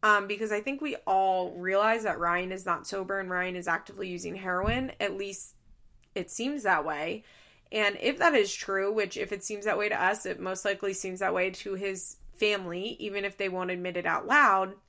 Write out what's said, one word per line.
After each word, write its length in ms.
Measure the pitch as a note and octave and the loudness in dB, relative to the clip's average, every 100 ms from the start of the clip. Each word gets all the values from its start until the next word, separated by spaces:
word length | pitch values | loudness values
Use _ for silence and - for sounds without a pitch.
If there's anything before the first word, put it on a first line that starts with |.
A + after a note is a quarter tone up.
um, 260 | G#3+ G#3 G3 | 6 6 4
because 240 | G3+ A3 | -4 -2
I 80 | G#3 | -2
think 200 | G#3+ C#4 | -2 -4
we 140 | D4+ - - | -4 -6 0
all 440 | F#3+ F#3+ F#3 F3+ F3 | 4 4 2 0 -4
realize 480 | F#3 F#3+ G#3+ A3+ | 0 4 4 2
that 160 | G#3+ E3 | 0 0
Ryan 320 | E3+ F3 F#3 | 0 0 -2
is 120 | F#3+ | -6
not 220 | F#3 E3 - | -2 -2 -2
sober 320 | G3 F#3 G3 | -6 -4 -4
and 100 | F#3 | -2
Ryan 280 | F3+ F3+ F3+ | -2 -2 -4
is 100 | F3 | -2
actively 420 | E3 - G3 F#3 | -2 -4 -10 -6
using 280 | F3 F3+ F3+ | -6 -6 -6
heroin. 560 | F#3+ F3+ G3+ A#3+ C4 - | -2 0 2 0 -2 -4
At 160 | G3+ F#3+ | -4 -2
least 400 | G3 F#3+ - - _ - - - _ | -6 -8 -12 -14 _ -20 -20 -20 _
it 160 | - F#3 | -8 -6
seems 320 | - A#3+ D4 | -4 -4 0
that 220 | G#3+ E3+ | 4 4
way. 400 | D3+ D3 D#3+ G#3+ - - - - _ | 2 -2 -4 -6 -10 -20 -20 -20 _
And 260 | G#3+ G#3 G3+ | 2 2 2
if 180 | - C#4+ | -2 4
that 160 | F4 | 6
is 200 | C#4+ G3 | 6 4
true, 380 | - - G3 G3 | 0 -4 0 0
which 240 | A3 G3 - | 0 -2 -2
if 160 | G3 | -6
it 100 | G3+ | -6
seems 220 | - G#3 | -6 -4
that 140 | G3+ F3 | 0 0
way 100 | G#3 | 0
to 120 | G#3 | 2
us, 240 | F#3 G#3+ | 2 2
it 160 | F#3 F3 | -4 -6
most 240 | F#3 F#3 | -4 -2
likely 280 | G#3 G3 G3+ | -2 -2 -2
seems 260 | F#3+ F#3+ F#3 | -4 -6 -2
that 160 | F#3+ | 0
way 160 | F3+ F#3 | 2 0
to 240 | F#3 G3+ | -2 -8
his 420 | F#3+ G3 F#3+ - - - - | -4 -4 -6 -10 -12 -18 0
family, 600 | G#3+ G#3 F#3 F3 G#3 - | 2 2 -2 -6 -6 -6
even 240 | G#3+ G3+ | -6 -4
if 120 | G3 F#3+ | -4 -2
they 120 | G3 | -4
won't 220 | F#3 F3+ | -2 -2
admit 260 | F3+ F3+ F3 | -2 -2 -2
it 100 | E3+ | 0
out 200 | E3 - | 0 4
loud 480 | C#4 C4+ F#3+ F#3+ G3+ | 6 8 6 2 -4